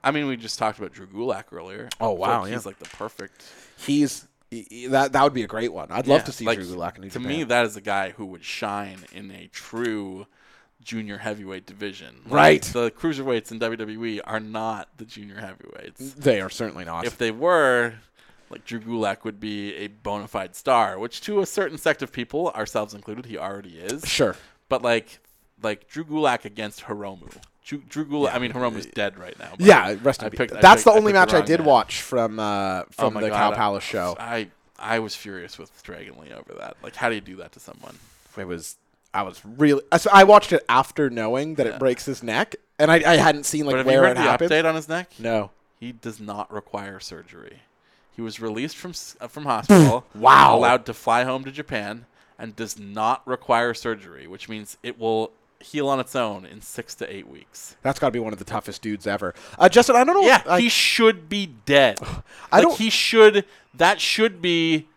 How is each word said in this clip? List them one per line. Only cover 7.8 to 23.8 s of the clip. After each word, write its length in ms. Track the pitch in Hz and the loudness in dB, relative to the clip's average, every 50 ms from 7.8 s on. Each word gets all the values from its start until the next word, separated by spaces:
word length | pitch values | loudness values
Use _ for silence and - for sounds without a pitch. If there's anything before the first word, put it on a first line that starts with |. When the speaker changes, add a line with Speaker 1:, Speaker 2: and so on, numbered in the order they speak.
Speaker 1:
guy 300 | 98 104 98 98 95 95 | -8 -6 -4 -4 -4 -6
who 140 | 92 - 104 | -10 -14 -16
would 160 | 95 92 85 - | -16 -16 -18 -16
shine 560 | - - - 117 104 101 101 101 98 95 95 85 - | -14 -12 -8 -8 -8 -6 -8 -10 -12 -16 -20 -20 -20
in 200 | - 92 101 95 | -20 -18 -18 -18
a 160 | 95 90 87 - | -20 -20 -20 -20
true 760 | _ - - - - 113 120 120 110 104 101 95 92 95 101 _ _ _ _ _ _ _ _ _ _ _ _ | _ -20 -20 -14 -10 -6 -6 -6 -6 -6 -10 -12 -14 -16 -18 _ _ _ _ _ _ _ _ _ _ _ _
junior 340 | - 117 113 107 104 101 | -12 -12 -12 -10 -12 -14
heavyweight 480 | 95 - 110 107 107 101 95 95 92 _ | -10 -10 -10 -10 -10 -14 -14 -16 -16 _
division. 520 | - - 101 104 101 95 98 80 62 60 - _ | -20 -16 -12 -12 -12 -12 -14 -20 -20 -20 -20 _
Like, 40 | - 127 | -2 2
Speaker 2:
Right. 280 | 147 151 156 156 147 | 6 6 6 6 4
Speaker 1:
the 300 | - - - 120 117 113 | 0 -6 -4 -2 -4 -4
cruiserweights 600 | - _ - 165 151 135 135 131 123 113 - - | -4 _ -6 -6 -4 -4 -4 -2 -4 -4 -4 -8
in 60 | 113 | -8
W 200 | 110 117 113 113 | -6 -6 -6 -6
W 280 | 113 110 107 110 110 113 | -8 -10 -12 -10 -10 -8
E 160 | 113 107 104 | -8 -8 -8
are 180 | - - 110 110 | -10 -8 -10 -10
not 500 | 110 107 110 110 110 113 107 101 - _ _ | -8 -8 -10 -8 -6 -6 -8 -8 -12 _ _
the 80 | - 110 | -20 -20
junior 340 | 110 - 107 104 101 98 107 | _ -20 -20 -20 -18 -18 -16
heavyweights. 760 | 110 95 95 _ - - - - - - _ - 131 139 135 | -16 -16 -18 _ -20 -20 -20 -20 -20 -20 _ -18 -20 -18 -18
Speaker 2:
They 260 | 143 139 143 117 101 | -2 0 0 2 2
are 120 | 95 92 | -2 -6
certainly 340 | - - 120 107 69 80 90 | -8 -8 -10 -10 -10 -12 -12
not. 200 | 82 82 85 87 | -10 -10 -8 -8
Speaker 1:
If 120 | 117 110 | -8 -6
they 140 | - 123 113 | -4 -4 -4
were, 640 | 110 117 151 175 180 165 147 131 123 120 120 117 113 113 _ _ _ _ _ _ _ _ _ _ | -4 -2 0 2 2 4 2 2 2 0 -2 -4 -8 -14 _ _ _ _ _ _ _ _ _ _
like, 120 | - - _ | -20 -20 _
Drew 140 | - 117 113 | -12 -12 -12
Gulak 440 | 107 113 117 113 107 101 95 - - | -10 -8 -6 -4 -4 -4 -4 -6 -10
would 160 | 110 104 101 | -12 -12 -10
be 340 | 110 107 104 104 101 101 92 | -12 -10 -10 -10 -10 -12 -12
a 140 | 78 101 | -12 -14
bona 400 | 101 104 107 _ 107 101 104 101 | -14 -16 _ _ -8 -8 -8 -10
fide 280 | 110 - 104 95 90 - | -10 -10 -10 -10 -10 -14
star, 440 | - - 143 131 120 110 98 92 95 | -10 -2 0 2 2 2 0 -2 -8
which 220 | 110 120 - - | -12 -12 -12 -12
to 180 | - - 208 202 | -10 -4 -2 -2
a 60 | 190 | -2
certain 320 | - - 208 190 147 - 143 | -2 -4 -4 -4 -4 -8 -4
sect 240 | - 165 147 - 135 | -2 -2 -2 -2 -6
of 80 | - | -12
people, 400 | - - 120 _ - 151 175 165 | -10 -12 -12 _ -6 -6 -6 -4
ourselves 420 | - 110 107 - - 113 107 104 104 | -4 -6 -8 -4 -4 -6 -6 -6 -12
included, 320 | 101 107 - 107 120 127 | -20 -16 -16 -16 -14 -14
he 140 | 120 107 78 | -14 -12 -10
already 400 | 80 98 101 101 98 92 82 | -10 -10 -10 -12 -16 -18 -20
is. 280 | 80 | -14